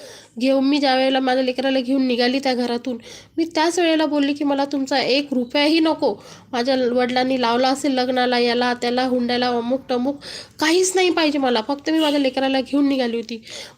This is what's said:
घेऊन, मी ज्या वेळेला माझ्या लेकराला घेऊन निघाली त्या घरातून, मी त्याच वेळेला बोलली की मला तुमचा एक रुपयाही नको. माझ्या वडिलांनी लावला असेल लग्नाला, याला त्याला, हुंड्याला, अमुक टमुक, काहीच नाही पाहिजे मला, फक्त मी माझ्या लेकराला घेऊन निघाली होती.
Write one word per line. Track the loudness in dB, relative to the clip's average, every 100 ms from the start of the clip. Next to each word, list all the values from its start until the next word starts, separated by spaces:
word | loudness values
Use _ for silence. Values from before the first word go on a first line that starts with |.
| -20 -20 -16 -2
घेऊन, | 0 2
मी | 2 2
ज्या | 2 2
वेळेला | 2 2
माझ्या | 2 0
लेकराला | 0 0 0 0
घेऊन | 0 0 0
निघाली | 2 2 0
त्या | 0
घरातून, | -2 -2 -4 -6 -8 -10 -20 -12 -4
मी | -2
त्याच | 0 0 2
वेळेला | 2 2 0
बोलली | 0 0
की | -2
मला | -2 0
तुमचा | -2 -2 -2 0
एक | 2 0 0
रुपयाही | -4 -2 0 2 4
नको. | 2 2 -2 -2 -10 -20 -8
माझ्या | -4 0 2 2
वडिलांनी | 0 0 0 0 0
लावला | 0 2 2
असेल | 2 0
लग्नाला, | 0 0 0 2 2
याला | 2 2 0
त्याला, | -2 -2 0
हुंड्याला, | 0 0 0 0 0
अमुक | 0 -2 -4 -2
टमुक, | -2 -2 -4 -10 -16 -14 -2
काहीच | 2 2 2
नाही | 2 2
पाहिजे | 2 0 2
मला, | 0 0 -2
फक्त | -4 -2
मी | 0
माझ्या | 2 2
लेकराला | 0 0 0 0
घेऊन | 0 0 0
निघाली | 0 -2 -4
होती. | -8 -12 -14 -18 -18